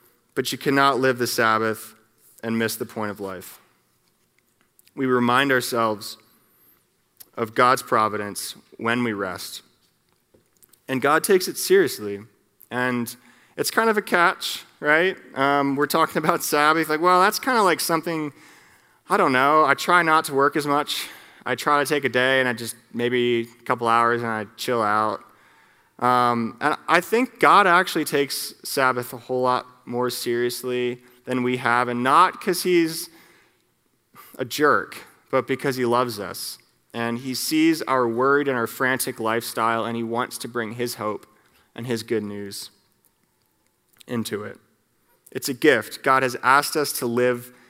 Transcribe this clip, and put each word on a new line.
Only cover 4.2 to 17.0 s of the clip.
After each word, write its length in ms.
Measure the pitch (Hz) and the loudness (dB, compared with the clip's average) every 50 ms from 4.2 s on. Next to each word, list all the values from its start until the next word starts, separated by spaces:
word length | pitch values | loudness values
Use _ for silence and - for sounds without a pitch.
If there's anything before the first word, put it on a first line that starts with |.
| _ _ _ _ _ _ _ _ _ _ _ _ _ _ _ | _ _ _ _ _ _ _ _ _ _ _ _ _ _ _
We 120 | 147 135 | -4 -2
remind 460 | 127 127 123 120 120 123 127 139 139 | 0 2 2 2 4 4 4 4 4
ourselves 640 | 131 127 120 - - 117 117 110 107 101 - - - - _ _ _ _ _ _ _ _ _ _ _ _ _ _ _ _ _ _ _ _ - _ _ | 2 2 0 -2 -2 0 0 0 -2 -4 -8 -14 -14 -16 _ _ _ _ _ _ _ _ _ _ _ _ _ _ _ _ _ _ _ _ -20 _ _
of 180 | - 117 110 113 | -6 -6 -4 2
God's 280 | 131 127 123 131 131 | 4 4 4 4 2
providence 720 | - - 127 113 110 107 104 104 104 101 95 - - - - - _ _ - - | 0 0 0 2 2 0 -2 -6 -8 -8 -8 -10 -10 -12 -14 -16 _ _ -14 -6
when 260 | 113 113 117 123 120 | -2 -2 0 0 0
we 80 | 117 | -2
rest. 500 | 107 98 98 92 87 87 - - - - - _ _ _ _ _ _ _ _ _ _ _ _ _ _ _ _ _ _ _ _ _ _ _ _ - | -2 -2 -4 -6 -6 -10 -12 -14 -14 -18 -20 _ _ _ _ _ _ _ _ _ _ _ _ _ _ _ _ _ _ _ _ _ _ _ _ -6
And 140 | 135 127 | -4 0
God 220 | 123 139 151 160 - | 2 2 2 2 4
takes 240 | - 196 185 185 185 | 4 2 2 2 -2
it 100 | 160 - | -6 -8
seriously. 600 | - - 185 196 175 127 - - 107 104 101 98 110 - _ _ _ _ _ _ - _ | 2 4 4 6 6 2 0 -6 -8 -8 -8 -10 -12 -18 _ _ _ _ _ _ -16 _
And 440 | 120 123 123 127 123 120 117 117 - - _ - _ _ _ _ _ | -4 -2 -2 0 0 -2 -4 -6 -10 -16 _ -20 _ _ _ _ _
it's 140 | - 147 - | -6 -6 -2
kind 200 | - 220 226 226 | 0 0 2 2
of 60 | 214 | 0
a 60 | 214 | 0
catch, 640 | 202 - 190 180 170 185 - - - - - - - _ _ _ | 0 0 2 4 4 2 2 -2 -8 -8 -8 -10 -12 _ _ _
right? 360 | - 147 151 160 180 190 180 - - - - | 0 2 4 4 4 2 -2 -4 -14 -12 -2
Um, 420 | 127 135 139 143 143 139 139 139 | 0 2 2 4 2 2 0 0
we're 100 | 139 147 | 0 -2
talking 320 | 143 - 165 160 - - 175 | 0 2 2 0 2 0 0
about 240 | 156 170 170 160 | 0 0 0 0
Sabbath. 460 | - - 160 147 147 151 156 165 160 156 | -2 -2 0 2 2 2 2 2 0 -2
Like, 120 | 151 156 | -2 0